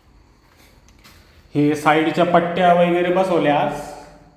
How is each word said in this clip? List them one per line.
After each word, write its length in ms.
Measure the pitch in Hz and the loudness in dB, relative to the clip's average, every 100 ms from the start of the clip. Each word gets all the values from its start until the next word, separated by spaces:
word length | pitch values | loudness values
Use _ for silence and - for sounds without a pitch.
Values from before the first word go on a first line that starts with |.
| _ _ _ _ _ _ _ _ _ _ - - _ - _ 143 | _ _ _ _ _ _ _ _ _ _ -20 -20 _ -20 _ -2
हे 200 | 147 147 | -2 0
साईडच्या 500 | 156 156 160 175 175 | 2 2 0 0 2
पट्ट्या 480 | 175 170 185 180 | 2 0 0 2
वगैरे 400 | 175 175 175 175 | 4 2 0 0
बसवल्या 460 | 185 185 170 147 147 | 0 0 0 0 0
आज. 220 | 190 - - - - - - | -2 -6 -12 -18 -20 -20 -20